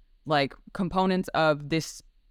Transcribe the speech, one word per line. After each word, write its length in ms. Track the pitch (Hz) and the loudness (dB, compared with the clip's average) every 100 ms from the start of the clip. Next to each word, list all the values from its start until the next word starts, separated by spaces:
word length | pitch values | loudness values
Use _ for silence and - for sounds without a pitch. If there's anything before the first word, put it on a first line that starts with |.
| _ _ - | _ _ -2
like, 280 | 147 139 - - | 0 0 -4 -14
components 540 | - 175 185 185 185 190 | -4 -2 2 2 2 0
of 360 | 147 156 147 147 | 2 2 2 0
this 320 | 160 - - - _ _ | -2 -2 -10 -20 _ _